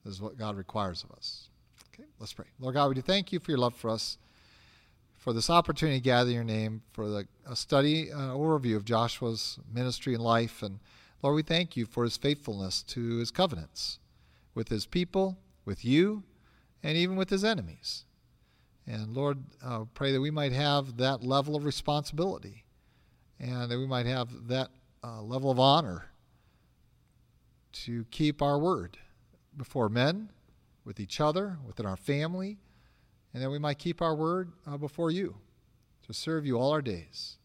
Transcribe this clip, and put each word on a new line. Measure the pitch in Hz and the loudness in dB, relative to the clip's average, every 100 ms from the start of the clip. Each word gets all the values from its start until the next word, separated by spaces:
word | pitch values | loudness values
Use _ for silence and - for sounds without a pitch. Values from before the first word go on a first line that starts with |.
| 110 | -12
This | |
is | 95 | -10
what | 104 120 | -10 -6
God | 107 98 | -6 -6
requires | 92 110 98 87 | -6 -2 -2 -4
of | - | -12
us. | - - - - _ _ - - | -14 -12 -12 -18 _ _ -20 -20
Okay, | - 302 _ | -20 -20 _
let's | 110 | -14
pray. | - - - | -12 -16 -8
Lord | 127 135 | -2 4
God, | 143 | 4
we | 131 | 2
do | |
thank | 127 196 185 | 2 0 0
you | 180 | -4
for | - | 0
your | 139 | 2
love | 123 123 | 2 2
for | 113 | -2
us, | 113 - - _ _ - - - - _ _ _ _ | -2 -4 -8 _ _ -20 -20 -20 -20 _ _ _ _
for | - | -4
this | 117 - | 0 4
opportunity | 170 165 151 160 131 | 4 4 0 2 4
to | |
gather | 127 123 123 | 6 6 4
in | 120 | 2
your | |
name, | 113 110 110 110 - | 0 0 -2 -4 -10
for | - 107 | -6 -4
the, | 104 98 _ - | -4 -6 _ -8
a | 117 | -8
study, | - 139 143 156 156 | 2 4 4 2 -2
an | 143 135 | -6 -4
overview | 131 156 151 123 107 | 0 2 2 2 0
of | 104 | 2
Joshua's | 113 117 - 120 113 - - - | 2 2 0 -2 -2 -6 -8 -8
ministry | 113 127 120 139 | -4 -2 -2 -2
and | 117 | 0
life. | 117 117 117 - | 4 4 2 -4
And | 104 98 - - - - | -8 -10 -16 -20 -20 -2
Lord, | 139 151 | 2 2
we | |
thank | 151 170 175 123 | 2 0 0 -2
you | 113 | -2
for | - | 0
his | 120 - | 0 0
faithfulness | 139 143 - 101 95 - | 0 0 -4 -6 -4 -4
to | - 127 117 117 | -6 -6 -2 -2
his | 117 | -2
covenants | - 185 98 78 - - - _ _ _ _ _ | 0 0 0 -10 -8 -8 -10 _ _ _ _ _
with | - 113 | -6 -4
his | 107 - | -4 -2
people, | 180 175 190 190 185 _ _ - | -2 0 0 0 -2 _ _ -8
with | 98 | -4
you, | 117 143 196 214 - _ _ _ _ _ | 4 6 6 2 -10 _ _ _ _ _
and | 147 160 | -2 0
even | 180 190 | 2 0
with | 185 | 0
his | 190 | 2
enemies. | 208 202 85 76 - - - _ _ _ _ _ _ _ - | 2 0 -4 -10 -10 -10 -12 _ _ _ _ _ _ _ -10
And | 110 107 123 | -8 -6 -2
Lord, | 143 139 131 - | -2 -2 -8 -14
uh, | 127 117 110 - | -8 -6 -8 -2
pray | 139 | 2
that | 135 | 2
we | 143 | 2
might | 151 143 | 0 0
have | 127 147 143 135 117 | 2 4 2 0 0
that | 131 131 | 0 2
level | 123 135 143 151 | 2 2 2 0
of | 147 | -2
responsibility | - - 147 139 151 185 - 92 101 _ _ _ _ _ _ _ _ | -2 0 0 -2 -2 -2 -2 -10 -18 _ _ _ _ _ _ _ _
and | 123 123 120 | -6 -4 -2
that | 123 | -2
we | 131 | 0
might | 127 120 | 0 0
have | 127 120 127 117 | -2 -4 -8 -2
that, | 127 131 - _ _ | -2 -2 -8 _ _
uh, | 120 113 | -14 -12
level | 107 131 135 | -6 0 2
of | 127 | 6
honor | 135 151 135 85 - - _ _ _ _ _ _ _ _ _ _ _ _ _ _ _ | 8 8 4 -6 -10 -20 _ _ _ _ _ _ _ _ _ _ _ _ _ _ _
to | - - 117 110 | -12 -8 -6 -6
keep | - 151 147 | 0 0 2
our | 143 143 | 2 4
word | 170 156 87 - - _ _ _ _ 147 | 4 2 -2 -12 -20 _ _ _ _ -14
before | 123 135 107 | -6 0 2
men, | 113 139 190 220 - _ _ _ _ | 4 2 2 -8 -18 _ _ _ _
with | - 98 | -14 -10
each | 98 - | -8 2
other, | 151 165 202 170 123 | 2 2 -2 -6 -10
within | 104 104 | -6 -6
our | 95 | -4
family, | - 139 160 180 196 208 - _ - _ _ _ _ | -2 0 -2 -4 -8 -10 -20 _ -20 _ _ _ _
and | 127 | -6
that | 135 | -4
we | 147 | -2
might | 147 143 | -2 -2
keep | 175 165 | -4 0
our | 165 156 | 0 2
word, | 160 180 180 - 151 | 0 0 -4 -12 -10
uh, | 143 | -8
before | 143 156 165 | -6 -2 0
you, | 175 190 98 _ _ _ _ _ _ | 0 -2 -6 _ _ _ _ _ _
to | - | -12
serve | 117 - 160 143 | -8 -2 -2 0
you | 120 | 2
all | 135 | 4
our | 151 | 2
days. | 131 87 78 - - - | 0 -6 -8 -12 -12 -14